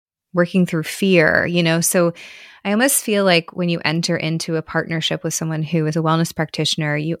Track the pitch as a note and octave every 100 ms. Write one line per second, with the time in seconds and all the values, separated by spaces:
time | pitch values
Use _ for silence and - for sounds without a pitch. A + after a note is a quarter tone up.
0 | _ _ _ F3+ F3 G3 F3 E3+ D#3 -
1 | G3 F3+ D#3 - - F3 E3+ E3 E3+ F#3+
2 | E3+ E3+ - - - - G3 G#3 C4+ -
3 | - G3+ G3 E3+ E3 - F3 E3+ - D#3+
4 | E3 E3+ D#3 D#3+ - D#3+ - E3 D#3 E3
5 | - D#3+ E3 - D#3+ D#3+ D#3 E3+ D#3 D#3+
6 | D#3+ D#3+ E3 - D3+ - D3+ - D3+ D3
7 | D#3 E3